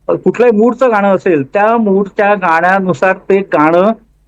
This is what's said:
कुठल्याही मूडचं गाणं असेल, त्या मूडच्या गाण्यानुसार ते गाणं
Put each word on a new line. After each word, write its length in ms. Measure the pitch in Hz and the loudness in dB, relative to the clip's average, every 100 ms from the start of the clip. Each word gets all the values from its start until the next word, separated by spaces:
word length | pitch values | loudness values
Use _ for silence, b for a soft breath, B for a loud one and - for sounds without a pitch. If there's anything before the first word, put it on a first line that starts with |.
| - | -6
कुठल्याही 500 | 170 185 196 240 208 | -4 -2 0 2 2
मूडचं 340 | 240 240 254 | 0 0 0
गाणं 240 | 208 202 185 | 0 0 0
असेल, 380 | 202 156 135 | 0 -2 -2
त्या 240 | 202 214 233 | -2 0 0
मूडच्या 560 | 214 190 196 - 202 | 0 -2 -2 -2 -2
गाण्यानुसार 800 | 208 185 160 180 196 185 151 190 | 0 0 0 0 0 -2 -2 -2
ते 260 | 190 - 196 | -2 -2 -2
गाणं 520 | 196 160 151 170 202 226 _ _ | 0 0 2 2 0 -2 _ _